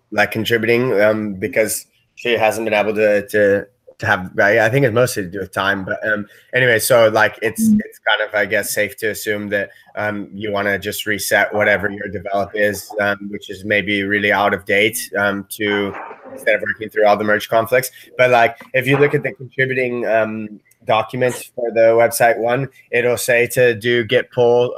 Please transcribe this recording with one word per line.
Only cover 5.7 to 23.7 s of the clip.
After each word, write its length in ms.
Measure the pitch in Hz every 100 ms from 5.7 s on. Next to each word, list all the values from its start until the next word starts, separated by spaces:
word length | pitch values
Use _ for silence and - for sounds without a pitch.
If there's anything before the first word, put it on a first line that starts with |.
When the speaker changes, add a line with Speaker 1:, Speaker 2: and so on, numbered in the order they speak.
| 98
Speaker 1:
but, 220 | 92 - 107
um, 200 | 104 101 - _
anyway, 240 | 127 123 110
so, 300 | - 120 110
like, 300 | 110 107 -
it's, 280 | 110 110 110
Speaker 2:
Mm. 100 | 104
Speaker 1:
it's 140 | - -
kind 220 | 113 107 107
of, 60 |
I 100 | 104 101
guess, 240 | 104 101
safe 220 | 107 101 -
to 100 | 110
assume 380 | 98 110 104 104
that, 200 | 101 95 - _ 101
um, 320 | 104 104 98
you 200 | 98 107
wanna 260 | 101 101 98
just 280 | 104 - 107
reset 460 | 101 - 104 95
whatever 340 | 104 107 98 101
your 180 | 101 101
develop 420 | 95 98 98 95
is, 400 | 107 104 98 - 107
um, 280 | 101 101 101
which 180 | 101 -
is 160 | 92
maybe 380 | 104 104 95 101
really 300 | 98 104 104
out 200 | 98 101
of 100 | 98
date, 460 | 98 101 113 117 - 101
um, 300 | 101 101 98
to, 440 | - 104 101 101 - - - -
instead 240 | - 117 104
of 60 |
working 280 | 107 123 107
through 160 | 107 104
all 100 | 104
the 80 |
merge 240 | 107 107 -
conflicts. 420 | 113 110 127 127 - - -
But, 120 | 127
like, 280 | 120 117 - -
if 120 | 131 123
you 120 | 139
look 160 | 143
at 80 | 147
the 100 | 135
contributing, 760 | - 123 - 131 131 123 120 104
um, 540 | 110 107 110 107 104 _ _
documents 580 | 117 110 110 127 123 120
for 300 | - - 117
the 240 | 113 113 117
website 420 | 117 - 120 110
one, 300 | 117 127 135 - _
it'll 240 | 120 120 117
say 280 | - 120 120
to 260 | 131 123